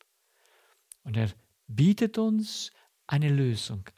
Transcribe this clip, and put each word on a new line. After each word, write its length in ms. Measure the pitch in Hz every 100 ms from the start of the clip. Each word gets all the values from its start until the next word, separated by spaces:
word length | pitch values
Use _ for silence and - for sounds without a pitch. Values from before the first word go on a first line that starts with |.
| _ _ _ _ _ _ _ _ - -
Und 140 | - 110
er 140 | 110 - _ _ -
bietet 500 | 107 165 208 226 226
uns 540 | 220 220 214 - - - _ _ -
eine 220 | 143 151
Lösung 580 | 143 131 110 - 107 95